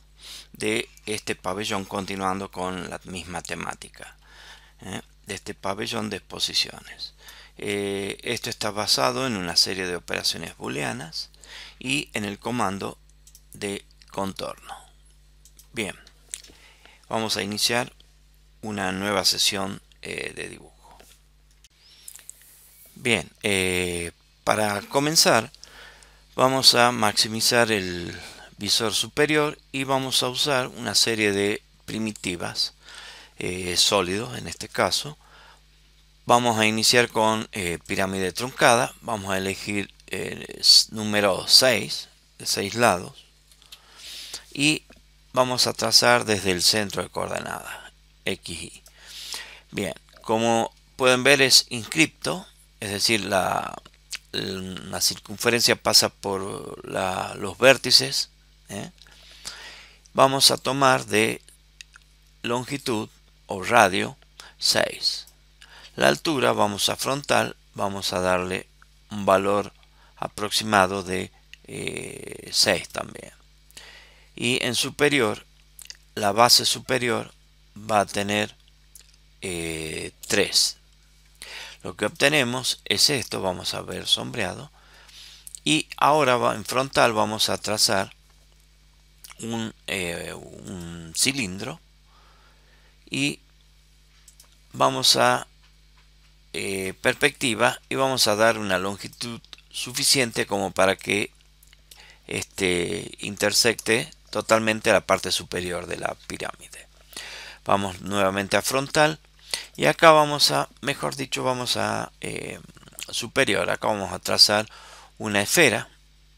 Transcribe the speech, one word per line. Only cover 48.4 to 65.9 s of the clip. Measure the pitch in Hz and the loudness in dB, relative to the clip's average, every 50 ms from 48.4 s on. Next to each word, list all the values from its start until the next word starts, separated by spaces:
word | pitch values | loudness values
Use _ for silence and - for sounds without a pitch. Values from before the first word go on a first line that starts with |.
| - - 87 82 82 | -6 -12 -12 -12 -12
Y. | 90 - - - - _ - - - - - - - - - - - - - - - | -14 -16 -20 -20 -20 _ -20 -20 -20 -16 -16 -14 -12 -12 -12 -12 -14 -18 -20 -20 -12
Bien, | - 101 101 82 - - _ _ - - - | -8 -6 -6 -6 -6 -10 _ _ -20 -14 -4
como | - 113 113 117 117 117 113 113 - _ _ _ _ _ | -2 0 2 2 2 2 2 0 -2 _ _ _ _ _
pueden | - 131 127 127 123 123 | 0 4 4 4 6 6
ver | 135 143 135 135 | 6 6 6 6
es | 131 - - - - | 6 6 4 4 2
inscripto, | - 120 107 - - 156 160 - - _ - 135 160 180 190 - - _ - _ _ - | -6 -8 -8 -4 2 2 2 2 2 _ -4 -4 -4 -4 -8 -14 -20 _ -20 _ _ -10
es | 113 101 | -8 -6
decir, | 101 101 - - 113 107 95 | -4 -2 0 2 2 0 0
la, | 95 101 92 90 98 98 92 - - 50 - - - _ - _ - - - _ _ - | 0 0 0 2 2 -2 -2 -4 -6 -10 -12 -16 -18 _ -20 _ -14 -14 -14 _ _ -8
la | 107 104 98 95 95 92 92 92 85 - 95 98 92 | -6 -6 -6 -6 -8 -8 -8 -10 -10 -10 -10 -6 -2
circunferencia | - - 98 92 - - 107 98 - 120 117 120 113 - 113 | -2 -2 -2 -2 -8 -14 -8 -2 0 2 2 4 4 2 2
pasa | - - - 104 - - 104 | 2 2 4 4 4 4 4
por | - - - 101 98 95 95 101 107 104 - - - - - - | -2 -4 -6 -4 -4 -4 -4 -6 -8 -10 -10 -12 -14 -12 -12 -8
la, | - 104 95 92 92 95 98 101 101 | -4 -2 -2 -2 -2 -2 -4 -6 -6
los | 95 101 98 101 98 | -8 -8 -8 -4 4
vértices, | 117 131 135 123 - - - - 131 135 143 - - - _ _ _ _ _ _ _ - | 6 6 6 4 2 2 2 2 2 2 -4 -4 -6 -6 _ _ _ _ _ _ _ -14
¿eh? | - 101 - - - - - - - - - - - - - - - - - - - - - - - - _ - - | -12 -12 -12 -14 -16 -20 -20 -20 -20 -20 -20 -20 -20 -18 -18 -16 -16 -16 -18 -18 -18 -20 -20 -20 -20 -20 _ -6 4
Vamos | - 135 135 135 139 131 - | 6 6 6 6 6 4 4
a | 127 | 4
tomar | - - 123 131 139 139 131 131 131 123 | 2 -2 -2 0 4 6 6 6 4 2
de | 107 104 104 110 117 - - _ _ - _ _ _ _ - - _ _ - _ _ _ _ _ _ _ _ - | 0 2 2 2 2 0 -4 _ _ -20 _ _ _ _ -20 -20 _ _ -20 _ _ _ _ _ _ _ _ -6
longitud | 117 120 123 123 - 143 139 - - 120 107 110 98 _ _ _ _ _ _ _ | -2 -2 -2 -2 -4 -8 -8 -4 -2 -2 -2 -4 -6 _ _ _ _ _ _ _
o | - - 98 92 | -10 -8 -6 -2
radio | 95 117 120 107 95 92 101 107 120 135 _ - _ _ - - - - - | 4 6 8 8 8 6 2 -2 -2 -4 _ -18 _ _ -20 -20 -20 -14 -4
seis. | - - - - - 50 - - - - - - - - - _ _ _ _ _ - - - - - - | 0 0 2 2 2 0 0 -2 -4 -4 -4 -4 -10 -16 -20 _ _ _ _ _ -20 -20 -20 -20 -20 -14